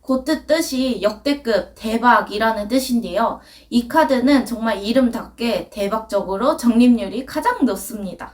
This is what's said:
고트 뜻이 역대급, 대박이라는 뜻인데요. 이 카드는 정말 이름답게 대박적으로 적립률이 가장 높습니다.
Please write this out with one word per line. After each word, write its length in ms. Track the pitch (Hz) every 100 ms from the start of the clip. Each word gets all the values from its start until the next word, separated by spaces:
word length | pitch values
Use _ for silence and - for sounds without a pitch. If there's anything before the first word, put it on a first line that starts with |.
고트 460 | - 254 254 311 -
뜻이 560 | 311 320 262 262 220
역대급, 720 | 202 214 - 285 233 202 180 -
대박이라는 880 | 220 226 247 226 202 202 226 220 202
뜻인데요. 720 | 254 254 240 196 180 226 - - - _
이 180 | 240 233
카드는 600 | 320 311 262 247 285 -
정말 360 | 226 226 196
이름답게 880 | 202 247 247 233 - - 233 190 -
대박적으로 840 | - 202 220 220 202 190 196 247 311
적립률이 720 | 233 226 247 233 196 208 277
가장 380 | 311 359 494
높습니다. 680 | 247 196 - 220 196 - 110